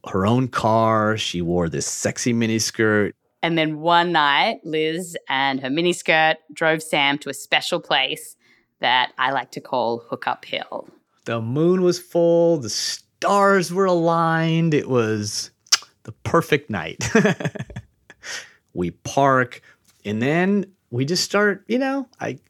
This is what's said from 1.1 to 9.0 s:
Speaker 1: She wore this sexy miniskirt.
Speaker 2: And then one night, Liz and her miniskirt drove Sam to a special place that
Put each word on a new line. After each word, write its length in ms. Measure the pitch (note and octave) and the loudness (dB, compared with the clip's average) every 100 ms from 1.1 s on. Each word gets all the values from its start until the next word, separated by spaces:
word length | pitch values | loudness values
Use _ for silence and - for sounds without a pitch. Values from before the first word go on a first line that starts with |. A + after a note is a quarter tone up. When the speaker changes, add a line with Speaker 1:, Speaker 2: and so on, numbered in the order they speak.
| G#2+ | 0
Speaker 1:
She 220 | - F2 | -4 -4
wore 260 | E2+ F2 E2+ | -2 0 0
this 180 | D2 - | -2 -6
sexy 460 | - - - B2+ | -4 -4 -2 -2
miniskirt. 760 | A#2 A2+ A2+ - - A2 G#2 G2+ - _ _ | 0 0 0 -2 0 2 2 0 -4 _ _
Speaker 2:
And 160 | E3+ E3 | -2 0
then 220 | D#3 D3+ | -2 -2
one 320 | E3 E3+ F3 | 2 2 4
night, 480 | D#3+ C#3+ C#3+ G3+ A3+ | 2 2 2 0 -2
Liz 520 | D#3+ D#3 D#3 E3 F3 E3 - | -6 -2 -2 -4 -8 -12 -6
and 320 | C3+ C#3 C3+ | -2 -2 -2
her 80 | C3 | -4
miniskirt 680 | D3+ F3 F3 - D#3+ D#3 D#3 - | -2 0 -2 2 2 2 0 -6
drove 300 | - D#3+ D#3+ | -2 0 0
Sam 360 | D#3 D#3 C#3 C#3+ | 0 0 0 0
to 100 | C#3 | -6
a 40 | |
special 440 | C3+ - D#3 - E3+ | -12 -2 -2 0 -4
place 560 | - C#3+ C3 D#3 - - _ _ _ - | 0 0 0 -6 -14 -20 _ _ _ -4
that 320 | B2+ B2+ | 0 2